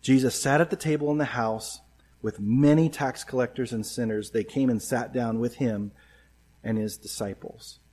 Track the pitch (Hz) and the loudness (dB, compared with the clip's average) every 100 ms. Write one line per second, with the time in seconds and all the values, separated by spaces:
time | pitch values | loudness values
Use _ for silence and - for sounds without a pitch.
0 | - 131 127 - 139 143 165 185 156 151 | 4 4 4 0 2 2 2 0 -2 0
1 | 147 147 139 123 113 110 - - _ _ | 0 0 -2 -2 -2 -4 -8 -14 _ _
2 | _ _ 110 - 101 123 147 151 160 160 | _ _ -8 -4 0 6 6 8 4 2
3 | 135 - - 131 120 - 120 117 104 - | -4 -4 -6 -2 -2 -2 -4 -4 -6 -4
4 | 113 107 104 117 104 - 131 113 - 123 | -2 -2 -2 -4 -2 0 2 0 -2 -4
5 | 117 127 117 113 120 - 127 104 101 - | -2 -2 -2 0 -2 -2 -2 -2 -6 -10
6 | _ _ _ _ _ _ 107 110 107 - | _ _ _ _ _ _ -4 -2 -2 -6
7 | - - 101 95 - - - - _ | -12 -8 -8 -8 -14 -16 -20 -20 _